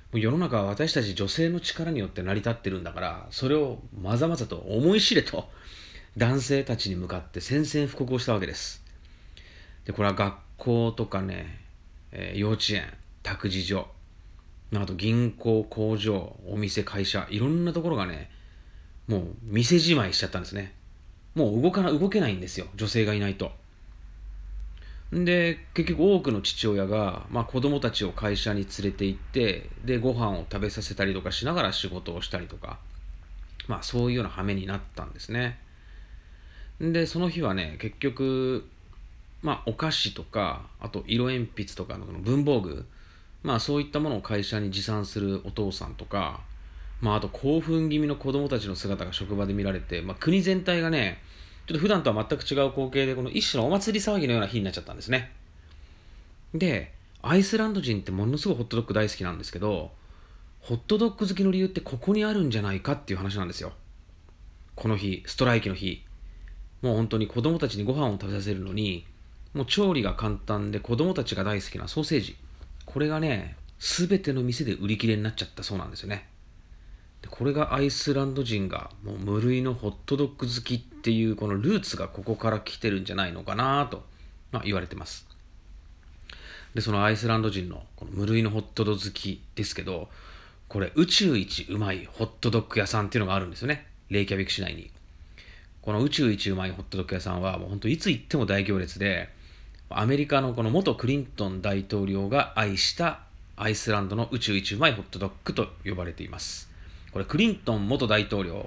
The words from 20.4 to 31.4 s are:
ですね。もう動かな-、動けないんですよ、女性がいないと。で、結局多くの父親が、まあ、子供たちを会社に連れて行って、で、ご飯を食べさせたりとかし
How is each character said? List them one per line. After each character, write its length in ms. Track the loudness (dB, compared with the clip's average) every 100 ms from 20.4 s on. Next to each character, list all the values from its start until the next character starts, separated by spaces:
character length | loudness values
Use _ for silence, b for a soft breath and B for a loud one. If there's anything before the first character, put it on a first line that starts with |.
で 60 | -6
す 40 |
ね。 220 | -8 -8 -12 -20 -20 -20 -20 -6
も 240 | 0 2 4
う 20 |
動 120 | 4
か 100 | 4
な-、 80 | 4
動 160 | 4 4
け 120 | 4
な 80 | 2
い 60 |
ん 60 | 0
で 60 | -4
す 120 | -8
よ、 80 | -8 -4
女 100 | 0
性 180 | 2
が 100 | 4
い 40 | 2
な 100 | 0
い 60 |
と。 160 | -2 -6 -8 -18 -20 -20 -18 -18 -16 -14 -12 -10 -10 -10 B B B -4
で、 540 | 0 4 4 4 0 -4
結 160 | -2 0
局 220 | 6 6
多 80 | 6
く 120 | 4
の 100 | 2
父 240 | 0 0 2
親 200 | 2 2
が、 400 | 2 2 -2 -2
ま 120 | -2
あ、 20 |
子 160 | 0 2
供 180 | 2 2
た 140 | 0
ち 120 | 0
を 60 | -2
会 260 | 0 0 0
社 160 | 0
に 100 | 0
連 280 | -2 -2 -2
れ 0 |
て 140 | 0
行 120 | 0 -2
っ 20 |
て、 520 | -4 0 2 0 -6 -6
で、 140 | -2 2
ご 140 | 2
飯 200 | 2 0
を 140 | 0 -4
食 120 | -2
べ 80 | -2
さ 120 | -2
せ 140 | -4 0
た 80 |
り 100 | 0
と 80 | 0
か 80 | -2
し 140 | -2